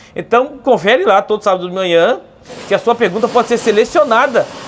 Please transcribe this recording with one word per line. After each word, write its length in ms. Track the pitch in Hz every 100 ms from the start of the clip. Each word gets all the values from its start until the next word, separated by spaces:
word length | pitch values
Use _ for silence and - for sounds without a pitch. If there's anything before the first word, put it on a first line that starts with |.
| - -
Então 420 | 170 233 262 269
confere 460 | - 220 180 262
lá 180 | 359 196
todo 200 | 196 214
sábado 260 | 208 185 180
de 60 |
manhã, 440 | 185 190 170 185 254 - - - - -
que 80 |
a 40 | 196
sua 180 | 226 233
pergunta 320 | 208 185 202
pode 180 | 214 233
ser 100 | 233
selecionada 840 | 233 208 233 349 285 226 285 233 - -